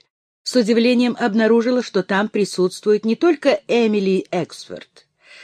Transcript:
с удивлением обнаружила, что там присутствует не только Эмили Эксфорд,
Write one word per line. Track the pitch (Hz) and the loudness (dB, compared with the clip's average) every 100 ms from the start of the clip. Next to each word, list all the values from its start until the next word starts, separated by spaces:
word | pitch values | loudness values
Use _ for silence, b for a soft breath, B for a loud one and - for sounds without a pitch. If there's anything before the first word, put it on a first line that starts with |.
| _ _ _ _ | _ _ _ _
с | - 254 | -4 0
удивлением | 208 233 233 240 247 - | 2 2 2 2 0 0
обнаружила, | 240 214 220 233 233 247 | -2 2 2 2 2 -2
что | - 196 | -2 -4
там | 180 196 214 | -2 -2 -2
присутствует | 214 190 - 185 - 208 214 220 | -2 -2 -2 -2 -2 0 0 0
не | 226 | 0
только | 349 294 277 202 - | 0 0 0 0 0
Эмили | 233 226 208 190 190 - | 0 0 0 0 -2 -2
Эксфорд, | 175 147 - - 90 - _ _ _ B B | -6 -6 -10 -18 -18 -18 _ _ _ B B